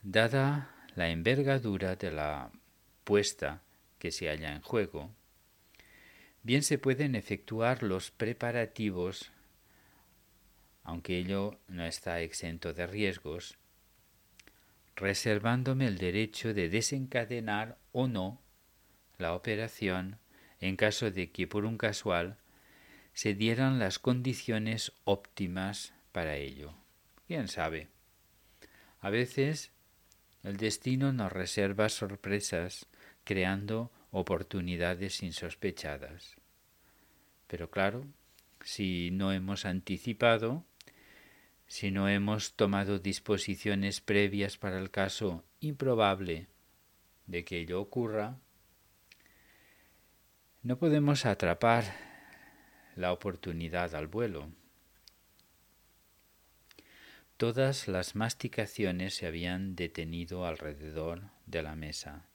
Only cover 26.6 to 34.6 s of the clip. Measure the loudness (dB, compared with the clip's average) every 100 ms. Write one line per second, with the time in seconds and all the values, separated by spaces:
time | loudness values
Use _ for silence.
26.6 | -14 -14 _ _ _ -20 _ -4 -4 -2
27.6 | -2 -2 -8 _ _ _ _ _ _ _
28.6 | -20 -20 -20 _ 0 2 2 2 0 0
29.6 | -8 _ _ _ _ -20 _ _ -8 -2
30.6 | -2 0 0 2 2 2 0 -2 -2 2
31.6 | 2 4 2 2 -6 -6 -2 0 0 -2
32.6 | -2 -6 -16 -20 -20 -20 -2 2 4 2
33.6 | 0 -2 -4 -10 -6 -2 0 0 0 -4